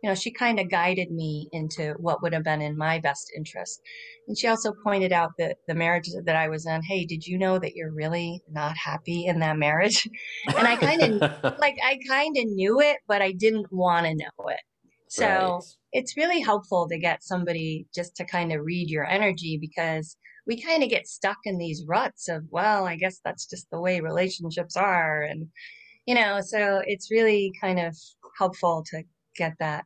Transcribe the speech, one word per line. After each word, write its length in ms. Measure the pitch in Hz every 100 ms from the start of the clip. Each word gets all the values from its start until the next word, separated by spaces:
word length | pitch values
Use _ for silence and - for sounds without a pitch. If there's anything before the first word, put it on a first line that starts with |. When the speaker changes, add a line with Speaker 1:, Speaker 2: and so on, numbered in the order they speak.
Speaker 1:
you 60 | 214
know, 40 | 190
she 160 | 240
kinda 320 | 233 240 220
guided 460 | 185 180 180 185 175
me 360 | 165 160 151 147
into 420 | 165 156 156 156 151
what 220 | 170 156
would 100 | 170
have 100 | 160
been 180 | 160 151
in 140 | 147 151
my 200 | 156 160
best 320 | 151 143 - 151
interest. 440 | 156 - - - - - - - -
And 100 | 208
she 100 | 233
also 260 | 226 220 208
pointed 280 | 214 196 185
out 200 | 175 165 170
that 200 | 160 - -
the 60 |
marriage 360 | 165 165 175 165 175
that 120 | 170 160
I 120 | 156
was 180 | 156 160
in, 160 | 160
"Hey, 220 | 160 190 160
did 200 | 165 165
you 120 | 185
know 200 | 190 185
that 160 | 165 170
you're 160 | 160
really 500 | 156 156 170 170 175 _
not 260 | 151 147 160
happy 480 | 147 156 - 175 170
in 140 | 165
that 180 | 160 156
marriage?" 500 | 147 156 202 226 226 - -
<laughs> 240 | - - 180
And 100 | 233
I 80 | 240
kinda 300 | 165 330 311
Speaker 2:
<laughs> 480 | 208 147 - - -
Speaker 1:
like, 180 | 294 269
I 140 | 254 269 254
kinda 360 | 262 302 285 233
knew 340 | 196 190 240
it, 180 | 294 285 _
but 140 | 202
I 100 | 196
didn't 400 | 185 214 220 202
wanna 420 | 185 180 170 165 156
know 320 | - - -
it. 120 | - - _ _ _ _
So 540 | - 226 190 185 175
Speaker 2:
Right. 140 | - _ _
Speaker 1:
it's 240 | - 247 -
really 220 | 330 349
helpful 460 | 226 208 202 185 165
to 80 | 165
get 240 | 170 160
somebody 640 | - 180 175 165 160 156 -
just 220 | - 175 -
to 80 | 165
kinda 360 | - 170 156
read 280 | 151 175 165
your 160 | 156 143
energy, 520 | 190 208 165 165 156
because 560 | 156 - 165 160 156 - - - -
we 100 | 233
kinda 240 | 311 330 254
get 180 | 220 -
stuck 300 | - 196 208
in 140 | 214 185
these 260 | 170 147 151
ruts 420 | 180 254 - -
of, 160 | 160 156
"Well, 360 | - 208 208 185
I 100 | 165
guess 240 | 180 185
that's 220 | - - -
just 240 | 180 -
the 100 | 165
way 200 | 175 180
relationships 760 | 160 160 185 185 170 165 165 180
are." 460 | 196 180 160 151
And 280 | 151 156 160 - - - - _ -
you 80 |
know, 260 | 240 208 202
so 420 | 196 214 208 196 -
it's 240 | 196 -
really 420 | 220 226 208 196 190
kind 200 | 196 180
of 160 | 170 160 - _ - -
helpful 460 | 185 180 175 165 156
to 120 | 160 160 _ _
get 200 | - 165 160
that 260 | 156 151